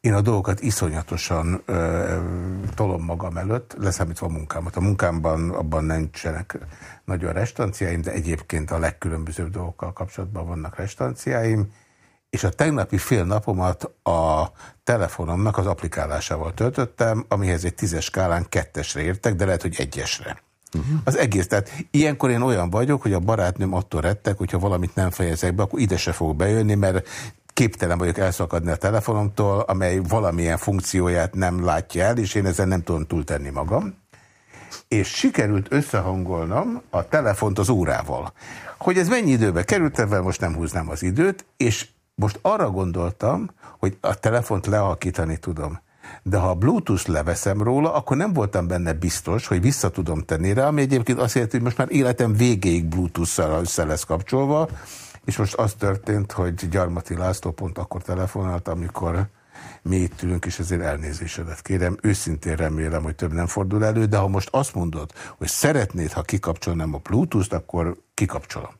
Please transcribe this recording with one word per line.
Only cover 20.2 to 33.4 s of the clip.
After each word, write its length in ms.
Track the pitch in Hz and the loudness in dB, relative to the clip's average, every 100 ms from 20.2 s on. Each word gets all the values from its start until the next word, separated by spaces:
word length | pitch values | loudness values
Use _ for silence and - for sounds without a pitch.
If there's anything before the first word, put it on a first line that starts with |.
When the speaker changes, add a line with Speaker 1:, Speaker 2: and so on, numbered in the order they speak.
| - 71 _ _ _ | -8 -12 _ _ _
Speaker 2:
Mhm. 100 | 80 98 156 | -4 0 0
Speaker 1:
Az 120 | 120 139 | 0 2
egész, 300 | 135 98 90 | 2 2 2
tehát 260 | 104 98 143 - | 0 0 -8 0
ilyenkor 400 | 147 151 143 135 | 2 4 2 2
én 120 | 120 | 2
olyan 280 | 127 110 85 | 4 2 2
vagyok, 320 | 101 127 147 | 2 2 2
hogy 100 | - | 2
a 60 | 95 | 2
barátnőm 560 | 90 110 90 87 95 | 2 2 2 0 0
attól 260 | 90 101 82 | 0 -2 0
rettek, 380 | 80 104 - 101 | 0 0 0 -2
hogyha 200 | 92 90 | 0 0
valamit 360 | 98 90 90 | 0 0 0
nem 160 | - 92 | 0 0
fejezek 440 | - 87 82 92 | 0 -2 0 0
be, 80 | 90 | 0
akkor 180 | 101 - | 0 2
ide 160 | 113 90 | 2 2
se 160 | - | 0
fog 240 | 78 80 76 | 0 0 2
bejönni, 380 | 95 110 110 | 2 4 4
mert 340 | 101 98 92 - - 110 - _ | 4 4 2 -2 -10 -14 -16 _
képtelen 460 | - 113 - 90 85 | 2 2 2 0 2
vagyok 200 | 87 85 | 2 2
elszakadni 520 | 95 87 85 85 85 | 0 0 -2 0 0
a 60 | 80 | 0
telefonomtól, 840 | 98 110 104 107 104 98 104 98 | 2 0 2 0 0 2 2 2
amely 400 | - 95 92 92 90 | 2 2 2 2 2
valamilyen 500 | 110 101 85 85 82 | 2 2 2 0 0
funkcióját 760 | - 98 87 92 90 87 85 | 0 -2 0 2 2 2 2
nem 300 | 95 92 90 | 0 0 2
látja 400 | 87 78 - 85 | 2 0 0 0
el, 140 | 95 120 | 2 2
és 160 | 104 | 0
én 120 | 107 95 | 2 2
ezzel 200 | 87 95 | 2 2
nem 160 | 92 | 2
tudom 240 | 82 85 76 | 2 -2 0
túltenni 440 | 85 71 73 | -2 -2 -4